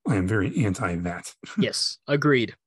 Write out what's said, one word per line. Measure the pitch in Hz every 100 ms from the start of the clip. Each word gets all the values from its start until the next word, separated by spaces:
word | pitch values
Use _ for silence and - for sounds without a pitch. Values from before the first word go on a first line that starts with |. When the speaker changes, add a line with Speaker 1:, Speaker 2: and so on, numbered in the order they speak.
| -
Speaker 1:
I | 98
am | 92
very | 107 90 180
anti | 107 92 90 87
that. | 87 87 - - -
<laughs> | -
Speaker 2:
Yes, | 117 - - - -
agreed. | 147 147 127 - -